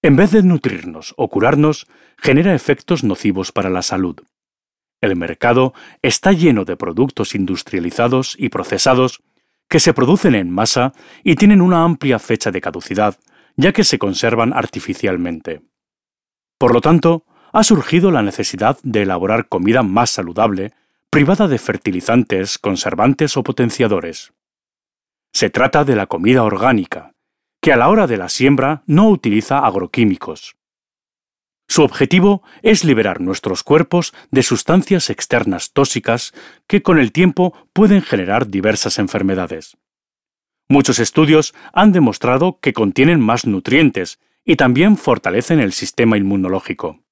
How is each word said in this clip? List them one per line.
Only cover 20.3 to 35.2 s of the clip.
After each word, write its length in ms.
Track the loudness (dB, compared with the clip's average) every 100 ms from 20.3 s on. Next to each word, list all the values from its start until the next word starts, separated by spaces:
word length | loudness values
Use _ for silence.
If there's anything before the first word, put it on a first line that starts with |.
| -2 -2 -2 -8 _ _ _ _
privada 380 | 0 2 2 0
de 100 | -2
fertilizantes, 1000 | -4 -6 -4 -6 0 0 0 -4 -6 -6
conservantes 760 | -6 -6 -6 0 0 0 -2 -4
o 80 |
potenciadores. 880 | -6 -2 -4 0 -2 -2 -6 -14 -20 _ _ _ _ _ _ _ _ _ _
Se 160 | -4 -2
trata 340 | 0 0 2
de 120 | 2 0
la 100 | -2
comida 380 | -2 2 2
orgánica, 720 | 2 0 0 0 -2 -12 -16 _ _ _ _ _
que 120 | 2
a 40 | 4
la 120 | 4
hora 160 | 2 2
de 120 | -2
la 120 | -6
siembra 540 | 0 2 2 0 -4 0
no 240 | 4 4
utiliza 500 | 2 0 -2 0 0
agroquímicos. 960 | 0 -2 -6 0 0 0 -8 -16 -18 _ _ _ _ _ _ _ _ _ _ _ _
Su 160 | 2
objetivo 600 | 2 2 0 2 2 0 _ -4
es 200 | 0 2
liberar 380 | 2 0 0 -2
nuestros 420 | -6 -6 -6 -8
cuerpos 500 | 0 2 2 -2 -4 -12 _
de 100 | 0
sustancias 640 | 0 -2 0 0 2 -2 -2
externas 640 | -8